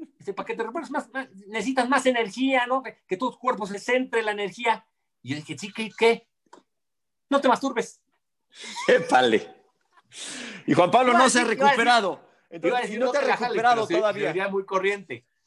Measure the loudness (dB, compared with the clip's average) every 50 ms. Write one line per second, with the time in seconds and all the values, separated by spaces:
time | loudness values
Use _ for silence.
0 | -20 -20 _ _ -12 -12 -10 -10 -8 -8 -6 -6 -6 -6 -6 -8 -8 -8 -8 -8
1 | -8 -8 -10 -12 -12 -12 -14 -20 -16 -10 -8 -6 -4 -4 -2 -2 0 2 2 0
2 | 2 2 0 0 0 -2 -2 -2 0 2 2 2 2 0 -2 -2 -4 -6 -14 _
3 | _ -8 -6 -4 -4 -6 -6 _ -4 -4 -4 -4 -4 -8 -8 -8 -4 -2 -2 -2
4 | -2 -2 -2 -2 -2 -2 -4 -4 -4 -8 -6 -4 -2 -2 -2 -2 -4 _ _ _
5 | _ _ _ _ -10 -8 -8 -8 -8 -12 -14 -12 -12 -12 -10 -8 -10 -8 -2 2
6 | 4 4 4 2 _ _ _ _ _ _ _ -20 _ _ _ _ _ _ _ _
7 | _ _ _ _ _ -2 0 2 2 2 2 2 0 -4 -4 -4 -6 -6 -8 _
8 | _ _ _ _ _ _ _ _ _ _ _ -20 -16 -14 -12 -6 0 2 2 2
9 | 2 4 4 4 4 6 4 2 0 -2 -18 _ _ _ _ _ _ _ _ _
10 | _ _ -18 -16 -14 -14 -14 -12 -14 -14 -14 -8 -2 0 4 4 4 6 6 4
11 | 4 6 6 6 6 6 4 4 2 2 0 2 4 4 4 4 4 4 4 4
12 | 4 0 -4 -6 -12 _ _ _ _ _ -10 -4 -2 -2 0 0 -2 -4 -4 -2
13 | -2 0 0 0 0 0 0 0 -2 -2 -2 0 2 2 2 2 2 0 0 0
14 | 0 0 0 -2 -4 -4 -4 -4 -4 -4 -4 -4 -4 -2 -2 -2 0 0 -2 -4
15 | -6 -12 -14 -14 _ _ _ _ _